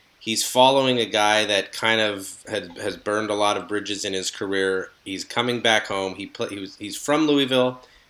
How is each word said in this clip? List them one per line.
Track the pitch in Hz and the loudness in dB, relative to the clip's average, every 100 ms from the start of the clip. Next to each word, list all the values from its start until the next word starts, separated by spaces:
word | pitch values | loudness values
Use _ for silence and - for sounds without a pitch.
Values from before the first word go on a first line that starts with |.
| _ _ | _ _
he's | 113 107 | -4 -4
following | - 127 131 139 131 123 | 0 4 6 6 4 2
a | 104 | 2
guy | 107 104 107 104 | 2 4 4 4
that | 98 - | 0 0
kind | - 113 113 | -2 0 2
of | 107 98 95 - 110 | 2 -2 -10 -14 -6
had, | 104 90 98 | -6 -6 -8
has | 101 95 | -8 -6
burned | 107 107 107 | -4 -2 -2
a | 104 | 0
lot | 104 101 | 0 0
of | 87 | -4
bridges | 104 101 98 | -6 -4 -6
in | 101 | -4
his | 95 92 | -4 -6
career. | - 101 98 95 95 85 _ 104 | -6 -4 0 0 0 -4 _ -10
He's | 92 | -10
coming | - 123 123 120 | -6 -2 -2 0
back | 113 110 - | 2 2 0
home. | 98 95 95 | -4 -4 -6
He | 95 | -12
pla-, | - 110 | -8 -8
he | 101 | -6
was, | 95 - | -10 -12
he's | 104 - | -12 -8
from | - 151 151 | 0 2 4
Louisville, | 143 131 131 127 127 - _ _ | 4 4 4 2 -2 -18 _ _